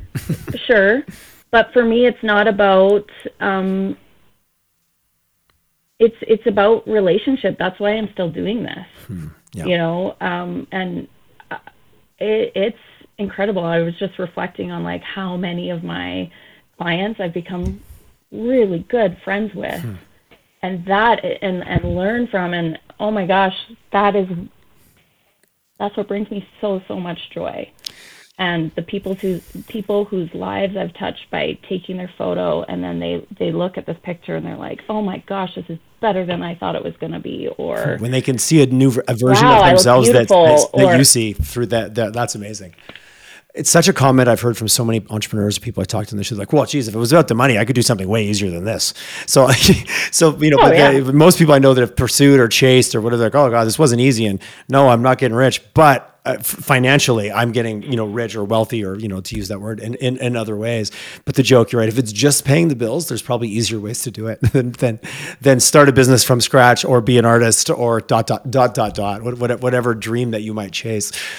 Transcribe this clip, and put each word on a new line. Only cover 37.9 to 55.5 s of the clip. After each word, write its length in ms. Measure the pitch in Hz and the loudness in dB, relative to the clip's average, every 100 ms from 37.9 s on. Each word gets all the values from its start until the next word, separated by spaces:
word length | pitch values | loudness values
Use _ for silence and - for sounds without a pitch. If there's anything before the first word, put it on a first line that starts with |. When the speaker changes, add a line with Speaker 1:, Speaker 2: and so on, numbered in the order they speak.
| - | -4
Speaker 1:
When 120 | 117 | -4
they 100 | 127 | -4
can 160 | 120 123 | -2 -4
see 240 | - 160 | 0 2
a 40 | 135 | 4
new 260 | 127 135 | 4 2
ver-, 120 | 120 - | 2 -2
a 40 | 120 | -2
version 300 | 127 127 247 | 2 4 6
Speaker 2:
"Wow, 120 | 226 | 6
Speaker 1:
of 60 | |
Speaker 2:
I 40 | 180 | 6
look 60 | 180 | 6
Speaker 1:
themselves 280 | 123 123 127 | 6 6 6
that, 60 | 240 214 | 4 6
Speaker 2:
beautiful," 160 | 190 160 | 6 6
Speaker 1:
that, 240 | 151 147 - | 6 4 4
that 80 | 185 | 4
Speaker 2:
or 100 | 170 | 6
Speaker 1:
you 80 | |
see 300 | 139 127 110 | 4 2 0
through 320 | 98 - 123 117 | -4 -6 -4 -2
that, 280 | 117 101 110 | -2 -2 -4
that, 180 | 110 | -4
that's 200 | 120 120 110 | -4 -6 -6
amazing. 400 | 104 104 92 - - - - _ - - _ - | -12 -14 -16 -20 -20 -20 -20 _ -20 -20 _ -6
It's 140 | - | 0
such 200 | 170 170 | 2 4
a 40 | |
comment 360 | 156 135 131 123 | 4 4 6 4
I've 100 | 110 | 4
heard 180 | 120 110 | 0 -2
from 120 | 110 | -2
so 160 | - 117 | -2 0
many 200 | 113 - | -2 -4
entrepreneurs, 480 | 107 - 110 104 98 | -8 -6 -2 -2 -4
people 220 | - 104 | -6 -6
I 20 | |
talk 220 | 95 104 104 | -4 -4 -6
to, 80 | 104 | -6
and 80 | |
they're 140 | 98 104 | -6 -8
like, 160 | 101 | -2
"Well, 120 | 117 127 | 0 0
geez, 220 | 147 110 | -2 -4
if 80 | 107 | -4
it 20 | |
was 140 | 117 | 2
about 160 | 165 147 | 4 4
the 80 | 113 | 2
money, 220 | 135 107 | 2 2
I 80 | 113 | 0
could 100 | 120 | 2
do 60 | |
something 260 | 117 107 95 | 2 0 0
way 160 | 113 104 | -2 0
easier 240 | 104 98 | -2 -4
than 140 | 85 | -4
this." 300 | 98 98 - - - - - | -4 -4 -6 -8 -14 -14 0
So, 240 | 143 131 | 4 4
<laughs> 600 | 127 - - - - - | 6 4 4 0 -6 -4
so, 260 | - 165 143 | 2 2 2
you 120 | 151 | 2
know, 80 | 139 | 6
Speaker 2:
Oh, 80 | - | 6
Speaker 1:
but 80 | - | 6
Speaker 2:
yeah. 200 | 139 135 | 6 4
Speaker 1:
the, 100 | 131 | 4
most 260 | 143 165 180 | 6 6 6
people 140 | 160 | 6
I 60 | 143 | 6
know 140 | 135 | 6
that 80 | 127 | 6
have 160 | 120 - | 2 0
pursued 420 | 127 - 143 139 | -2 4 6 8
or 80 | 117 | 6
chased 480 | - 131 127 117 120 | 4 6 6 4 0
or 60 | |
whatever, 160 | 110 120 | -2 0
they're 120 | 113 | 2
like, 40 | 139 | 2
"Oh 140 | 135 | 2
God, 160 | 117 113 | 2 0
this 120 | 110 | 2
wasn't 220 | 156 120 | 2 4
easy." 280 | 131 113 110 | 2 2 0
And 120 | 95 - - - | -4 -8 -20 -2
no, 180 | 135 139 | 4 6
I'm 140 | 117 | 6
not 160 | 127 127 | 2 2
getting 180 | 127 113 | 0 2
rich, 260 | 131 | 2